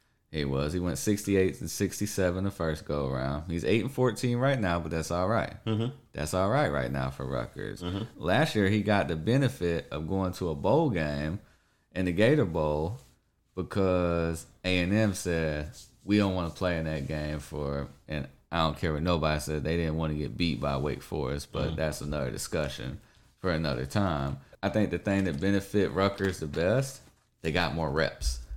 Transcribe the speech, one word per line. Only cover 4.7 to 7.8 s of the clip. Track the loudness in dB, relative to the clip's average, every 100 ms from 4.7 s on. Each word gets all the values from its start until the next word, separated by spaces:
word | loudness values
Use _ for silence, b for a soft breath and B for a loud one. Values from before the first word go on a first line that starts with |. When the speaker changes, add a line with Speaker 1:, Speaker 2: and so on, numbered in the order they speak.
| 0
Speaker 1:
but | -2
that's | -4 -2
all | 0 0
right. | 0 -2 -4 -2
Speaker 2:
Mm-hmm. | 0 -2 -6 -10
Speaker 1:
That's | -6 -2 2
all | 2
right | 2 2
right | 0 0
now | -2 -4
for | -4 -4
Rutgers. | -4 -4 -8 -10 -6